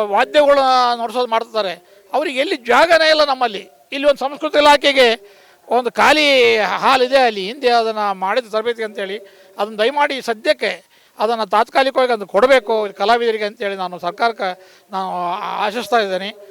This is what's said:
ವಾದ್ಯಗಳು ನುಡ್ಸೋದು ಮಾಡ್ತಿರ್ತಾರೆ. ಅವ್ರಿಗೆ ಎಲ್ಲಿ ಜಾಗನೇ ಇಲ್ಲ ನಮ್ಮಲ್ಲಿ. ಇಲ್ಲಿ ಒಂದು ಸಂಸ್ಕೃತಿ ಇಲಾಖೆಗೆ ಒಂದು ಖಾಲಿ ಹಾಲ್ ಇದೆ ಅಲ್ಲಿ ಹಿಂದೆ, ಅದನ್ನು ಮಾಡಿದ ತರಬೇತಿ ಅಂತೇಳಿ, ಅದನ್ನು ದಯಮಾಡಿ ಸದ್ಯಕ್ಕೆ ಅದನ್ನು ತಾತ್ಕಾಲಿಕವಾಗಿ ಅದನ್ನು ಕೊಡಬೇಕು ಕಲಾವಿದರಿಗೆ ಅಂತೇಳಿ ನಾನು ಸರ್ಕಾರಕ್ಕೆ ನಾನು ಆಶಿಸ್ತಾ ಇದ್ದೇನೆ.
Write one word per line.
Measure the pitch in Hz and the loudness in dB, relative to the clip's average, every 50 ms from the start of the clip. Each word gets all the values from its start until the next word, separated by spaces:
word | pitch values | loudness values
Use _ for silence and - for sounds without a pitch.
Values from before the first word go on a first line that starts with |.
| 214 208 196 | 0 0 2
ವಾದ್ಯಗಳು | 208 262 269 277 302 294 277 285 277 269 262 254 254 247 240 240 240 | 0 0 2 4 2 4 4 4 4 4 2 2 2 2 0 0 -2
ನುಡ್ಸೋದು | 233 240 214 247 247 233 226 | -6 -6 -4 -4 -4 -2 -2
ಮಾಡ್ತಿರ್ತಾರೆ. | 226 233 233 220 220 208 185 170 180 - _ _ _ _ _ - | -4 -4 -4 -6 -6 -6 -6 -6 -12 -16 _ _ _ _ _ -4
ಅವ್ರಿಗೆ | 262 311 - 262 254 285 | -4 -4 -2 -2 -2 -2
ಎಲ್ಲಿ | 330 381 285 233 240 | -2 -4 -4 -2 2
ಜಾಗನೇ | 233 262 320 339 339 320 320 311 311 | 4 4 4 4 4 4 4 4 2
ಇಲ್ಲ | 302 302 285 269 | 2 2 0 0
ನಮ್ಮಲ್ಲಿ. | 262 254 233 202 185 - - _ _ _ - 262 | -2 -2 -4 -4 -6 -14 -16 _ _ _ -12 -8
ಇಲ್ಲಿ | 277 277 294 | -2 0 0
ಒಂದು | 277 - 247 | 0 0 -2
ಸಂಸ್ಕೃತಿ | 269 294 - 311 302 302 294 294 | -8 -6 -6 -6 -2 0 2 4
ಇಲಾಖೆಗೆ | 294 294 285 - 285 269 269 254 233 226 226 - - - _ _ _ _ _ _ - 220 | 6 6 4 4 2 2 4 4 4 2 0 -6 -14 -20 _ _ _ _ _ _ -2 -2
ಒಂದು | 240 254 233 - - | -2 -2 -2 0 2
ಖಾಲಿ | 208 240 294 302 302 285 277 262 240 233 226 220 202 180 190 185 175 | 4 4 4 4 4 4 4 4 4 4 4 2 0 -2 -2 -2 0
ಹಾಲ್ | 226 269 262 247 | 2 2 2 2
ಇದೆ | 254 262 269 254 240 | 2 2 2 2 2
ಅಲ್ಲಿ | 214 202 185 190 | 0 -2 -6 -8
ಹಿಂದೆ, | 247 302 269 240 240 233 | -6 -2 0 0 2 2
ಅದನ್ನು | 226 226 220 214 208 202 196 185 185 | 0 0 -2 -2 -2 -4 -4 -4 -4
ಮಾಡಿದ | 190 208 254 240 214 196 | -4 -2 -2 -4 -4 -4
ತರಬೇತಿ | 214 220 240 233 233 220 | -4 -4 -4 -6 -6 -6
ಅಂತೇಳಿ, | 214 208 196 202 190 196 226 - - - - - _ _ - | -10 -8 -8 -8 -8 -8 -10 -14 -16 -20 -20 -20 _ _ -8
ಅದನ್ನು | 202 214 220 208 214 | -8 -6 -4 -2 -2
ದಯಮಾಡಿ | 247 277 294 285 294 277 262 - - | -2 0 0 -2 -2 -2 -4 -6 -6
ಸದ್ಯಕ್ಕೆ | 233 214 240 311 302 - 254 202 185 170 - _ _ _ _ _ _ - 226 | -6 -4 -2 -2 -2 -2 -2 -6 -6 -8 -14 _ _ _ _ _ _ -4 -4
ಅದನ್ನು | 214 233 226 220 190 208 | -2 -2 -2 -4 0 0
ತಾತ್ಕಾಲಿಕವಾಗಿ | 208 233 - - 254 269 269 254 285 254 247 240 | 0 0 2 2 0 0 0 2 0 0 0 0
ಅದನ್ನು | 214 202 175 - | -2 -4 -2 0
ಕೊಡಬೇಕು | 190 233 262 277 254 262 - 226 220 214 202 190 - | 2 4 4 4 4 2 0 -2 -2 -4 -4 -6 -4
ಕಲಾವಿದರಿಗೆ | 202 208 233 240 233 233 220 220 214 208 | 0 0 2 2 2 0 -2 -2 -4 -6
ಅಂತೇಳಿ | 226 - 214 202 196 196 185 | -6 -6 -8 -6 -6 -6 -8
ನಾನು | 175 180 170 175 | -8 -8 -8 -8
ಸರ್ಕಾರಕ್ಕೆ | 175 175 - - 233 220 226 220 185 180 180 - - _ _ _ _ 208 | -8 -6 -2 -2 -2 -2 -4 -6 -6 -8 -8 -14 -20 _ _ _ _ -8
ನಾನು | 190 190 185 180 180 175 175 175 - - 175 175 175 196 | -8 -6 -6 -6 -6 -6 -6 -6 -6 -8 -8 -6 -4 -4
ಆಶಿಸ್ತಾ | 214 196 247 208 - 247 233 214 | -4 -4 -4 -4 -2 0 0 0
ಇದ್ದೇನೆ. | 196 185 180 190 202 214 - - - | 0 -2 -4 -6 -8 -12 -14 -18 -8